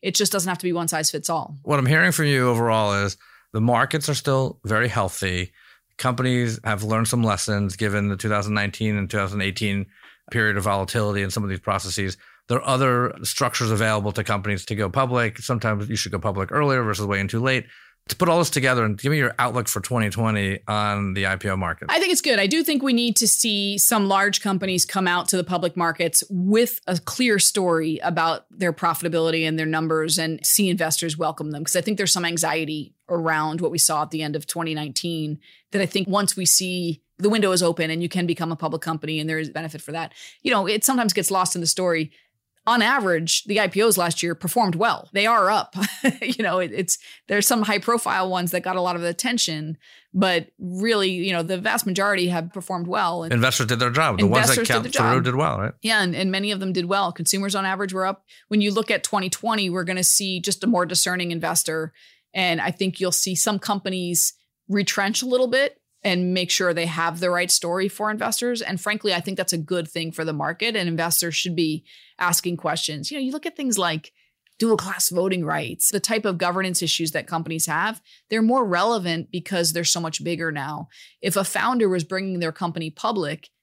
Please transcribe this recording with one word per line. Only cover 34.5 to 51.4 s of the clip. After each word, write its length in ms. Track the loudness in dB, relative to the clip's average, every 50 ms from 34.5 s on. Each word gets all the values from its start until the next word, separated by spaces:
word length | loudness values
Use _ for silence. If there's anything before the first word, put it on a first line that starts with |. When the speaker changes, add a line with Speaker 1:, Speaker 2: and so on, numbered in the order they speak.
| -8 -6 -4 -4 -4
Speaker 1:
nineteen 640 | -6 -6 -6 -6 -6 -4 -4 -4 -4 -4 -4 -6 -8 _ -20 -20 _ _ _
that 100 | -2 -2
I 60 | -2
think 200 | 0 0 -2 0
once 300 | 2 2 2 2 0 -2
we 80 | 0 2
see 560 | 2 2 2 2 0 -2 -2 -2 -2 -4 -6 _ _ _
the 120 | 0 2 2
window 240 | 4 4 4 4 4
is 100 | 4 4
open 260 | 2 2 2 0 -2
and 140 | 0 -2 -2
you 60 | -2
can 180 | -2 0 0
become 240 | 0 0 -2 -2 -4
a 40 | -4
public 280 | -4 -4 -4 -4 -4 -4
company 360 | -4 -6 -4 -4 -4 -4 -4
and 80 | -2
there 120 | -2 -4 -4
is 100 | -4 -6
benefit 320 | -8 -8 -10 -8 -12 -12
for 120 | -12 -10 -8
that. 200 | -8 -8 -10 -12 -18 -20 -20 -20 _ _
You 80 | 0
know, 160 | 2 2 2
it 180 | 2 0 2 2
sometimes 260 | 2 2 2 2 2
gets 200 | 2 2 0 0
lost 240 | 2 2 0 0 0
in 60 | -2
the 40 | 0
story. 460 | 0 0 2 2 2 2 2 0 -4 _ _ _ _ _ _ _ _ _ _ _
On 140 | 2 4 4
average, 640 | 4 4 4 2 2 2 2 2 2 0 -2 -2 0
the 160 | 0 2 2
I 80 | 2
P 160 | 2 2 4 4
Os 120 | 4 4
last 280 | 4 2 0 0 -2 -2
year 100 | -2 -4
performed 400 | -4 -4 -2 2 2 2 2 2
well. 340 | 2 2 2 2 0 -4 -4 -2
They 140 | 2 2
are 220 | 4 4 4 4 4
up. 260 | 4 2 0 -2 -4 -4
<laughs> 60 | -4 -4 -4 0 0 0 0 0
You 220 | -4 -4 -2 -2 0
know, 160 | 0 2 0
it, 120 | 0 0 -2
it's, 240 | -4 -2 -2 -2 -4 -4 -20 -20 -20 _
there's 200 | -2 0 2 4
some 160 | 4 2 2 2
high 140 | 2 0
profile 520 | 0 2 0 0 0 2 0 0 0 0 0
ones 220 | 0 0 -2 0
that 100 | -2 -2 -2
got 120 | 0 0
a 60 | 0
lot 140 | 0 0 0
of 80 | 0 -2
attention, 760 | -4 -4 -2 -2 -2 0 0 -2 -2 -2 -4 -6 -8 -8 -10 _ -20 -20 -20 _ _ 0
but 340 | 2 2 4 2 2 0 -4 _ _
really, 500 | -10 -8 -6 -2 0 2 2 4 2 2
you 200 | 0 0 -2 0
know, 120 | 0 0